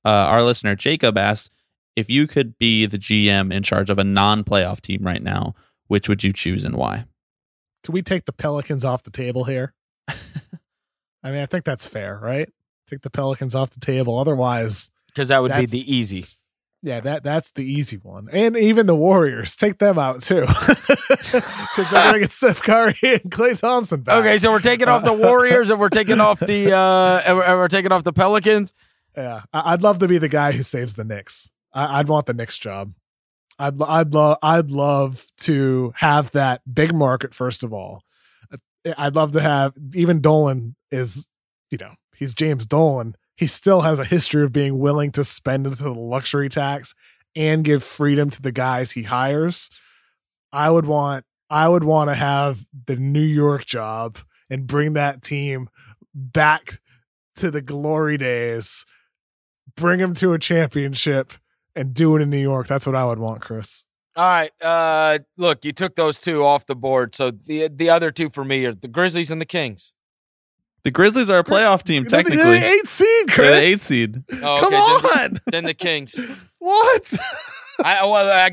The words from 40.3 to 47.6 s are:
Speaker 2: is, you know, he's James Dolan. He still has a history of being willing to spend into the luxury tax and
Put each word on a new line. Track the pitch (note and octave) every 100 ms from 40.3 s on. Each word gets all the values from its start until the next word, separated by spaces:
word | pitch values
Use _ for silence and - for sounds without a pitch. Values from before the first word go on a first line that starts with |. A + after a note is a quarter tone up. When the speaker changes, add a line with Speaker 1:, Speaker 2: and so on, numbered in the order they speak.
| D#3 D3 C3 A#2 C3+ -
Speaker 2:
is, | C3+ B2 G#2+ - _ _ _ -
you | -
know, | F#2 _ _ -
he's | C#3
James | A2+ D#3 C3+ A2
Dolan. | D3 D#3+ C3+ A2+ G2+ _ -
He | D#3+
still | - G3 F#3
has | D#3 D3+
a | C3
history | F3+ - D3+
of | C#3+
being | C#3+ C#3 C3
willing | C#3+ D3 D3
to | D3
spend | C#3 - - C3+ C3+
into | B2+
the | C#3
luxury | A#2 A#2 B2+ - C#3+ C#3
tax | D#3 C#3 C#3+ - - _ _ _ D#3+
and | D#3 D#3+